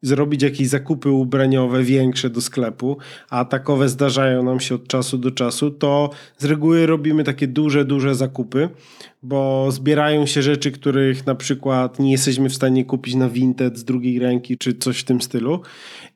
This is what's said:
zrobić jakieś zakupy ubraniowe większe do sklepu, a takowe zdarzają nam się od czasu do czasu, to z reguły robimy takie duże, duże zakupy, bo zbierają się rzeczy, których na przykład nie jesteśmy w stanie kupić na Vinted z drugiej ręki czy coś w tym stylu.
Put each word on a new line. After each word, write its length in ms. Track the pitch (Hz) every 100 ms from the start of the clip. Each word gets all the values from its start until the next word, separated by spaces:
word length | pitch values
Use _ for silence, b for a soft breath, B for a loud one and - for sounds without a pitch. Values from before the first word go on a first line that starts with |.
zrobić 400 | 131 139 147 147
jakieś 260 | 139 139 131
zakupy 420 | 139 135 151 143
ubraniowe 720 | 135 127 135 135 135 127 127
większe 480 | 123 135 131 127 127
do 100 | 117
sklepu, 580 | 120 - 117 110 127 143 B B B
a 140 | 127
takowe 440 | 123 135 135 139 135
zdarzają 540 | 131 139 131 135 127
nam 180 | 123 127
się 140 | 131
od 140 | 123 123
czasu 300 | 131 127 131
do 120 | 127
czasu, 400 | 131 120 - 147
to 400 | 143 143 143 147 143 B -
z 60 |
reguły 420 | 143 151 156 165 160
robimy 380 | 160 147 156
takie 240 | 143 135 135
duże, 360 | 131 151 143
duże 300 | 135 139 135
zakupy, 540 | 127 131 131 113 127 170 B B B B _
bo 460 | 127 139 135 135 135
zbierają 560 | 135 135 147 147 151 143
się 160 | 147
rzeczy, 300 | 135 143 143
których 540 | 135 147 135 135 127 135
na 80 |
przykład 640 | 127 - 135 139 127 127 127
nie 140 | 135
jesteśmy 360 | 135 135 127 135
w 60 |
stanie 300 | 135 131 131
kupić 300 | 127 131 123
na 140 | 127 127
Vinted 500 | 120 127 123 127 113
z 60 |
drugiej 340 | 113 123 123 123
ręki 400 | 123 123 123 123
czy 160 | 127
coś 260 | 123 127 117
w 40 |
tym 160 | - 123
stylu. 400 | - 120 120 180 B B B B B